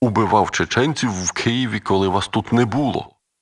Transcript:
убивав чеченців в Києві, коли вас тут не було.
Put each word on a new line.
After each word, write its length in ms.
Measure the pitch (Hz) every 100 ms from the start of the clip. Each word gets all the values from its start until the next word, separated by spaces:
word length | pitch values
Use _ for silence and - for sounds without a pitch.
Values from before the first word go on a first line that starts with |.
убивав 500 | 123 104 104 104 92
чеченців 600 | - 85 - 139 143 127 92
в 80 | 90
Києві, 480 | - - 120 127 107
коли 280 | - 95 98
вас 200 | 95 -
тут 240 | 113 107
не 120 | 120
було. 420 | 120 120 147 143 - _ _ _